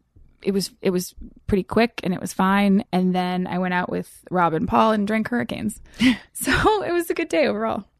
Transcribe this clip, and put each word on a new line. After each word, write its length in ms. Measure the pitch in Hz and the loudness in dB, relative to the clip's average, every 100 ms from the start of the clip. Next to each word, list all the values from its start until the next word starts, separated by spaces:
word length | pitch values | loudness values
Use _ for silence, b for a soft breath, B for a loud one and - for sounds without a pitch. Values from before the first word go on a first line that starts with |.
| _ _ - _ | _ _ -20 _
it 100 | - | -2
was, 200 | 196 - _ | -2 -4 _
it 100 | 196 | -2
was 220 | 180 - - - - - | -2 -4 -12 -20 -16 -2
pretty 180 | 196 | -2
quick, 360 | - 226 233 - 180 | 0 0 0 -2 -4
and 80 | |
it 80 | 185 | -4
was 100 | 180 | -6
fine. 540 | - 190 202 202 196 - | -2 2 4 4 4 2
And 200 | 180 185 | 0 2
then 340 | 185 180 180 180 | 0 -2 -2 -4
I 100 | 180 | -4
went 140 | 180 | -2
out 160 | 180 - | -2 -2
with 340 | 175 - - - | -6 -8 -16 -4
Rob 220 | 180 170 | 0 2
and 120 | 160 - | 0 0
Paul 280 | 233 220 | 2 4
and 120 | 214 202 | 2 0
drank 220 | 220 214 | -2 -2
hurricanes. 540 | 240 - - 208 - B B | -4 -4 -6 -6 -8 B B
<laughs> 160 | 254 226 B | 2 2 B
So 520 | - 269 - 392 427 | -8 -2 2 2 2
it 100 | - | 0
was 160 | 349 339 | -2 -2
a 40 | |
good 140 | 339 330 | -4 -2
day 180 | 330 226 | 0 0
overall. 360 | 202 226 226 - | 0 -4 -6 -8